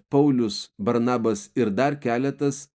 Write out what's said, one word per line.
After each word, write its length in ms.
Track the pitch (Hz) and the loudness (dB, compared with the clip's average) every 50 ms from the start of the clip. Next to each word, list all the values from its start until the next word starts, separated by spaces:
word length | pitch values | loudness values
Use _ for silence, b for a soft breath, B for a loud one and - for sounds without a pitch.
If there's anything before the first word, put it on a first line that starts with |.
| - | -6
Paulius, 640 | _ - 139 147 147 135 123 117 104 98 - - - _ | _ 2 4 4 4 4 2 0 0 -2 -6 -8 -12 _
Barnabas 720 | - 98 113 120 120 117 123 123 120 113 113 107 101 - - _ | -4 -2 0 0 2 0 0 0 0 0 0 -2 -2 -6 -6 _
ir 160 | 127 120 107 | -2 0 0
dar 300 | 98 107 131 147 147 139 | 0 0 0 0 -2 -2
keletas 720 | - 120 117 120 135 139 143 - 147 143 139 - - - _ | -2 -2 -2 0 -2 -4 -4 -2 -2 -2 -2 -4 -8 -12 _